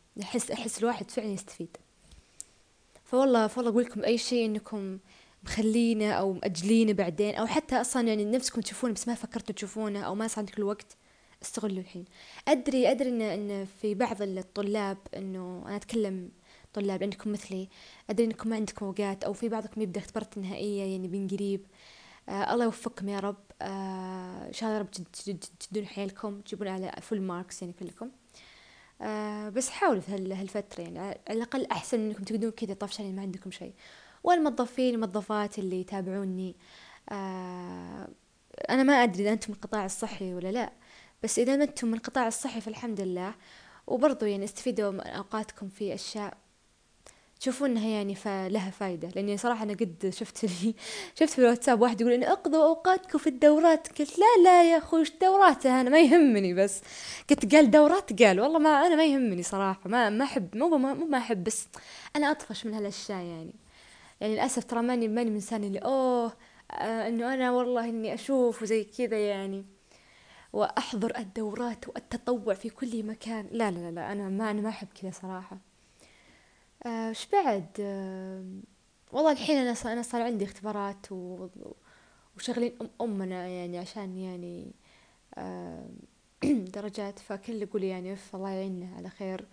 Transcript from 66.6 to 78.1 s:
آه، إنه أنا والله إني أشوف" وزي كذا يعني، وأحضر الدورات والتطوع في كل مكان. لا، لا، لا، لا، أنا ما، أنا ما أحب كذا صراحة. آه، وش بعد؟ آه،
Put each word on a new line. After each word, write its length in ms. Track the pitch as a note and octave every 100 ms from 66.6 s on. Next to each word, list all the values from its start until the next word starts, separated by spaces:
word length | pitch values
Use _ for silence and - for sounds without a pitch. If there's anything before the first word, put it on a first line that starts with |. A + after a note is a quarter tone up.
| -
آه، 380 | - G#3+ A3+ A3
إنه 260 | A#3 A#3+
أنا 180 | C4 B3
والله 360 | B3 B3 B3 A#3
إني 260 | A3+ A3
أشوف" 480 | A#3 - C4+ A#3+ A3+
وزي 220 | G#3+ A3
كذا 440 | G#3+ - A#3+ A3 G#3
يعني، 360 | G3 G3 G3 G3 _ _ - _ _ - - -
وأحضر 640 | G#3 G#3 - - G#3+ A3+ -
الدورات 720 | G3 A3+ G#3+ A3+ A#3+ A3 -
والتطوع 640 | - - A#3+ - B3 G#3
في 160 | F#3+ A3+
كل 360 | - B3 A3+ G#3
مكان. 400 | A3+ A3 A3 G3
لا، 180 | A3+ G#3+
لا، 80 | F3
لا، 120 | E3+
لا، 220 | E3+ C#3
أنا 160 | G3+ G3
ما، 220 | F#3+ A3
أنا 100 | G#3
ما 80 | G#3+
أحب 200 | G#3 G3+ -
كذا 80 | F#3+
صراحة. 480 | - F#3 F#3 F#3 F#3+ _ _ _ _ - _ _ _ _ _ _ _ A#3+
آه، 240 | A3+ A3+
وش 160 | A3 -
بعد؟ 340 | G4+ D#4 G3+ E3 -
آه، 640 | G3+ G3 F#3+